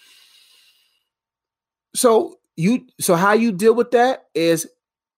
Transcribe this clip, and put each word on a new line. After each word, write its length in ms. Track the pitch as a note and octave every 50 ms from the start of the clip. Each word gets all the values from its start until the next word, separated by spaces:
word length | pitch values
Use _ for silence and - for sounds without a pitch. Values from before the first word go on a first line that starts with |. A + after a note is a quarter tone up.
| _ _ _ _ _ _ _ _ _ _ _ _ _ _ _ _ _ _ _ _ _ _ _ _ _ _ _ _ _ _ _ _ _ _ _ _ _ _ -
So 460 | - - A#3+ A3+ A3 - - - _ _ _ _
you, 320 | - D#3+ G3 B3 - - _ _ -
so 160 | - - F3
how 200 | E3 F#3 G3+ G#3+
you 180 | A3 A3+ A#3 F#3+
deal 220 | E3 G#3+ A3+ A3
with 160 | A#3 A#3 A#3+ -
that 340 | A#3 A#3+ B3+ C4 - _ _ -
is 340 | D#3 E3 E3 E3 D#3+ - - _ _ _ _ _ _ _ _ _